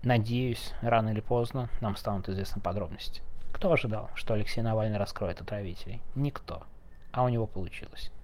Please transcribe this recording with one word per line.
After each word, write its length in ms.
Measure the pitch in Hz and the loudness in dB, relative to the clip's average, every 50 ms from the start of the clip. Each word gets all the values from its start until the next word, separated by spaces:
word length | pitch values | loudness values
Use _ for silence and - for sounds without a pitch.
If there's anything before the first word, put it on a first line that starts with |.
надеюсь, 720 | - 123 123 117 107 113 120 123 127 123 117 - - - - - | 4 6 6 6 4 4 2 2 2 2 0 -2 -4 -4 -4 0
рано 280 | - 117 117 113 110 110 | 2 4 4 4 4 4
или 100 | 107 107 | 0 0
поздно 500 | - - 123 120 117 113 - 131 123 117 - - | 2 2 2 2 2 2 0 -2 0 2 2 2
нам 140 | 120 107 98 | 2 0 -2
станут 320 | - - 110 101 95 - - | 0 -2 -2 -2 -2 -2 -2
известны 300 | 95 95 98 - - 104 | -2 -2 -2 -2 -2 -2
подробности. 640 | - 90 92 104 92 80 87 - - - - - - - - - - - | 0 0 0 0 -2 -4 -6 -6 -4 -4 -4 -2 -2 -2 -2 -2 0 0
Кто 200 | - - - 190 | 0 2 4 4
ожидал, 380 | 160 - - 113 107 107 - - - | 4 4 4 0 -2 -2 -2 -4 -4
что 180 | - - - 113 | -2 0 2 2
Алексей 280 | 107 107 - - 120 | 2 2 2 2 2
Навальный 360 | 113 113 110 110 107 110 107 | 2 2 2 2 2 2 2
раскроет 420 | 101 101 - - - 104 92 87 - | 0 0 -2 -2 -4 -2 -2 -2 -4
отравителей? 600 | 85 - 104 104 101 90 90 - - 95 107 - - - - | -6 -6 -6 -4 -4 -6 -6 -6 -6 -6 -4 -4 -4 -2 0
Никто. 480 | 131 139 143 - - - - - - - - - - - - - - - - | 0 0 0 -2 -4 -10 -8 -10 -10 -10 -14 -16 -16 -16 -16 -16 -14 -12 -6
А 120 | - 120 127 | 0 2 2
у 60 | 127 | 4
него 160 | 120 117 113 | 4 2 0
получилось. 680 | 107 - 95 92 85 - - - - - - - - - - | 0 -2 -4 -4 -4 -6 -10 -12 -10 -8 -4 -4 -4 -4 -4